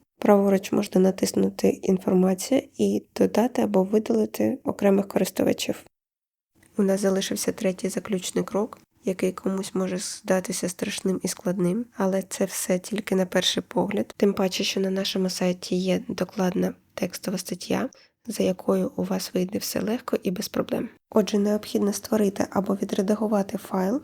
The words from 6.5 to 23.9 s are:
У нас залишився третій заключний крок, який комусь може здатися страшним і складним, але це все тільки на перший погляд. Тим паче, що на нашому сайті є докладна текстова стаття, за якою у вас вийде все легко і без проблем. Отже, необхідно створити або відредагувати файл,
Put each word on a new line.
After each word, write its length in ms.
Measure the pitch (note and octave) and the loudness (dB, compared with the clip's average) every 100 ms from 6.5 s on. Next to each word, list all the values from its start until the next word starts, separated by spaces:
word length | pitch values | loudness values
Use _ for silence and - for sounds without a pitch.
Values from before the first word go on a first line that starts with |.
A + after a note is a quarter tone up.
| _ _ - | _ _ 0
У 60 | |
нас 180 | G3 F#3+ | 2 2
залишився 500 | G3 F#3+ - G3+ - | 2 2 0 -2 -4
третій 380 | - F#3+ F#3 F#3+ | -2 -2 -2 -4
заключний 540 | - G3 F#3 - - | -4 -4 -4 -2 -4
крок, 360 | F3+ F#3+ A3 - _ _ | -2 -2 -2 -6 _ _
який 280 | G#3+ F3+ F#3 | -4 -2 -2
комусь 440 | F3+ F#3+ F#3+ F#3+ F#3 | -2 -2 -2 -2 -2
може 220 | F#3 F#3 | -2 -2
здатися 720 | - - - F#3+ F#3 F#3 F3 | -6 -6 0 0 0 -4 -4
страшним 500 | - G#3 - F#3+ F#3 | -4 -6 -4 -2 -2
і 40 | F3+ | -2
складним, 580 | - - F#3 F3 G#3 A#3+ - | -4 -4 0 0 0 -4 -2
але 240 | F#3+ F#3+ | 0 0
це 240 | F#3 - F#3+ | -2 -2 -4
все 340 | - - F#3 | -2 -2 -2
тільки 360 | - G3+ - F#3+ | -2 -6 0 0
на 100 | F#3 | 0
перший 380 | F#3 F3+ - | 0 0 0
погляд. 500 | F#3 - F3+ G3+ A3 - | -2 -2 0 -2 -4 2
Тим 160 | G3+ | 2
паче, 300 | G3 F#3+ - | 2 0 0
що 160 | G3+ G3+ | -2 0
на 100 | F#3+ | 0
нашому 400 | F#3+ F#3+ G3 F#3 | 0 -2 -2 -2
сайті 460 | - F#3 F3+ - F#3 | 0 -2 -2 -2 -2
є 280 | F#3 F3+ - | 0 -2 -2
докладна 680 | F#3 F#3 - F#3 F3+ F#3 - _ - | -4 -4 -2 0 0 -2 -4 _ -6
текстова 420 | F#3 - - F#3 | -6 -6 -6 -6
стаття, 520 | - F3+ - F#3+ B3 - _ _ - | -6 -8 -4 -4 -4 -8 _ _ -8
за 160 | G#3 | -2
якою 480 | F#3+ F#3 - F#3+ F#3+ - | 0 0 0 0 0 -2
у 80 | |
вас 300 | F#3 F#3 - | -4 -4 -4
вийде 240 | F#3 F#3 G#3 | -2 -2 -4
все 240 | - - | -4 -4
легко 360 | G3 A#3 - G#3+ | -2 -4 -2 -4
і 80 | - | -2
без 160 | F3+ G3+ | -4 -4
проблем. 400 | - F#3+ - A#3 - - | -4 -4 -4 -6 -10 -2
Отже, 280 | A3 F#3+ G#3 | 0 2 2
необхідно 560 | G#3 G#3 - G#3+ G3+ | 2 0 -2 0 0
створити 540 | G3+ - G#3+ G3+ G3 - | -2 -2 0 2 0 -2
або 260 | G3 G3 G3 | -2 -2 -2
відредагувати 840 | G3+ - G3 G#3+ A3 G#3 G3 G3+ | -2 -2 0 0 0 0 0 -6
файл, 440 | - F#3+ F#3 | -4 -2 0